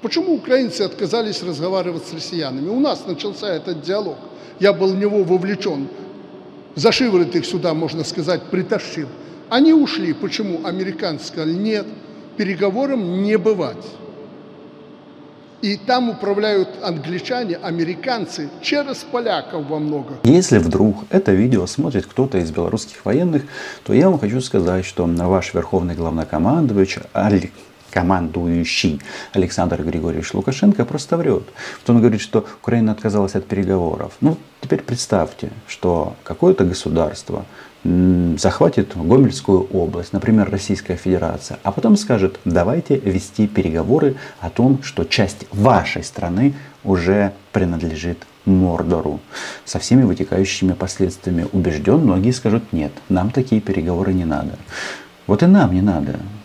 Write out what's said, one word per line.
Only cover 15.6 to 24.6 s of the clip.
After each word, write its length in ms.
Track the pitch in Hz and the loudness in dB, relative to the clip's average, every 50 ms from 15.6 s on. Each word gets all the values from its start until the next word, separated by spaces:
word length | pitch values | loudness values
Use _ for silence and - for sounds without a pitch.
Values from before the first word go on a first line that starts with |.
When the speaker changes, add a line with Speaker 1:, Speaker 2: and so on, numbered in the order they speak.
| - | -6
Speaker 1:
И 140 | 202 208 196 | -6 -6 -6
там 320 | 190 226 247 247 254 233 | -2 0 0 2 2 0
управляют 580 | 214 - - 196 202 202 208 214 208 196 185 180 - - - | -4 -4 -4 -2 -2 0 0 0 2 0 0 -2 -4 -10 -6
англичане, 720 | 202 170 160 135 151 180 180 - - 254 247 247 202 170 | -6 -6 -6 -6 -6 -8 -6 -4 -4 -4 -4 -4 -4 -6
американцы, 960 | 170 - 190 165 170 165 156 180 165 - 262 254 226 190 - - - 151 143 - - | -6 -6 -6 -4 -2 -2 -4 -4 -6 -4 -4 -4 -4 -4 -8 -8 -10 -10 -10 -12 -10
через 360 | - - - 294 285 277 254 - | -4 -2 -2 -2 0 -2 -6 -10
поляков 680 | - - - 240 240 226 190 156 135 - - 170 147 | -10 -6 -6 -4 -2 -2 -2 -2 -4 -6 -8 -8 -6
во 140 | 139 156 151 | -6 -6 -4
многом. 380 | 151 151 147 147 131 113 139 120 - | -4 -2 -4 -4 -6 -8 -12 0 6
Speaker 2:
Если 340 | 113 143 175 185 - 135 107 | 8 8 8 8 6 4 4
вдруг 480 | 85 82 - 95 98 107 98 - - - | 4 4 2 4 4 4 2 0 -6 0
это 220 | - 190 196 - | 0 2 4 4
видео 360 | 98 95 104 127 127 104 90 92 | 4 4 4 4 2 2 0 -2
смотрит 380 | - - 151 170 127 101 87 | -4 -4 -4 -2 0 -2 -4
кто-то 320 | - - - 131 135 - 95 | -2 -2 -2 -2 0 0 -2
из 140 | 87 80 | -2 -2
белорусских 540 | 76 82 85 87 98 113 - - - - - | -2 -2 -2 -2 -2 -4 -6 -8 -16 -8 -4
военных, 380 | - 107 139 175 180 160 147 139 - - - - - - - - | 0 0 2 2 2 0 0 -2 -4 -14 -14 -14 -14 -14 -16 -4
то 80 | - - | 2 4
я 160 | 117 160 190 | 6 6 6
вам 100 | 185 139 | 4 2
хочу 220 | 110 104 110 131 | 0 0 -2 -2
сказать, 420 | 131 - - 107 | -4 0 0 0